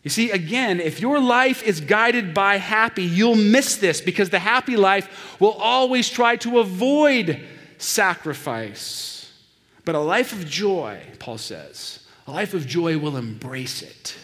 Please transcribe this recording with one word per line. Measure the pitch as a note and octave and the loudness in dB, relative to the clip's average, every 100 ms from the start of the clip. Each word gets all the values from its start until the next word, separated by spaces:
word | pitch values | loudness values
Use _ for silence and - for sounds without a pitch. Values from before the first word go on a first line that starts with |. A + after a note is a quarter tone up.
You | D3 | -4
see, | G#3+ A#3 | -2 0
again, | G3 D#3+ A#3+ B3 F3 | 0 -2 -2 0 0
if | D#3+ C#3+ | -2 -2
your | A3 D4 | 0 2
life | B3+ A#3+ C4 B3+ | 4 4 4 2
is | A3 E3 | -2 -2
guided | C#3+ G#3 A#3 A#3+ G3 | 2 2 4 2 0
by | D#3+ G3 G3+ | 2 2 2
happy, | F#3 G#3+ A3+ G#3+ | 0 0 0 0
you'll | F3+ E3+ A3+ A3+ | 0 4 6 6
miss | G#3 A#3+ - - | 6 4 4 0
this | F#3+ D3+ | 0 0
because | - F3+ F#3+ | -2 0 0
the | F#3+ | 0
happy | F#3 B3 B3+ A#3 | 2 0 2 4
life | F#3+ G3 F3+ - - - | 4 4 -2 -14 -18 2
will | G3+ | 2
always | G#3 G#3+ B3+ B3+ B3+ - | 2 0 2 2 2 0
try | - A#3+ A#3 | 2 2 2
to | A#3 A#3+ | 2 2
avoid | G#3+ F#3 B3 C#4+ D4+ B3+ F3+ D3 - - - _ | 2 0 2 4 4 4 0 -4 -8 -20 -20 _
sacrifice. | - - G3 F3 D#3 C#3 - A#2 A2 G#2 - - - - - _ _ _ _ _ - | -4 0 0 0 -6 -8 -8 -8 -8 -12 -12 -10 -12 -14 -18 _ _ _ _ _ -4
But | D#3+ | -2
a | |
life | D3+ G3+ C4 | 0 0 -2
of | G#3+ D#3+ | -6 -8
joy, | C#3+ G3+ F#3 B2 F#2+ - - | -4 -2 -2 -4 -10 -16 -18
Paul | - A2+ | -14 -12
says, | - F2 D2 - - - _ _ - | -12 -14 -14 -16 -16 -16 _ _ -12
a | |
life | D3+ D#3 | -6 -4
of | F#3+ C3+ | -4 -4
joy | D3+ E3 D#3+ | -2 0 0
will | D3+ C#3 | -2 -6
embrace | A#2 G#2+ B2 C3 B2+ - | -8 -10 -10 -10 -10 -10
it. | - - - - | -14 -16 -16 -16